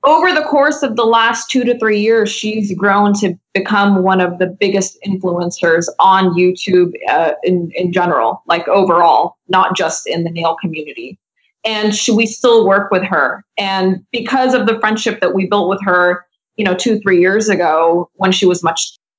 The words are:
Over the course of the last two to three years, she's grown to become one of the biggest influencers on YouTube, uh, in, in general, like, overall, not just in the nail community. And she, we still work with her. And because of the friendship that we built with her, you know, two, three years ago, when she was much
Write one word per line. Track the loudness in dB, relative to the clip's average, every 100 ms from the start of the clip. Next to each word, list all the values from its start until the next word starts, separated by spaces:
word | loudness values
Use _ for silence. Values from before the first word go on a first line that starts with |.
Over | 4 4 4
the | 0
course | 0 2 2 0
of | -4 0
the |
last | 2 4 2 -2 -4
two | -2
to | 0 0
three | 0 0
years, | 2 2 0
she's | -4 -6 -4 -4
grown | -2 0 2 2 2
to | -2 -4 _
become | -6 -2 0 2 2
one | 2 2
of | 0 -2
the | -4
biggest | -2 -2 0 -4 -8 -6
influencers | -4 -2 -2 -4 -2 0 0 0 2
on | 4 4 2
YouTube, | 2 0 0 0 2 2 -2 -2
uh, | 0 0 -2
in, | -2 -2 -4
in | -6 -4
general, | -2 0 0 -2 -4 -4
like, | -4 0
overall, | 2 2 4 4 2 0 _ -2
not | 0 0 -2
just | -4 -6 -6
in | -6
the | -6
nail | -4 -4 -4
community. | -6 -8 -12 -14 -16 -18 _ _ _ _ -6
And | -2 -2
she, | -2 0
we | 0
still | 0 0 4 4 4
work | 2 2
with | -2
her. | 0 -2 -2 -4 _ -6
And | -4 -2 -2 -2 _
because | -8 -4 0 2
of | 0 0
the | 0
friendship | -2 -2 -4 -2
that | -2
we | -2 0
built | 0 0
with | -2
her, | 0 2 2 -2 _ _ _ -4
you |
know, | -2
two, | 0 0 0
three | 2 2
years | 4 2 0
ago, | 0 0 2 2 0 -4
when | _ -2
she | 2 2
was | 2
much | -2 -4 -8 -12 _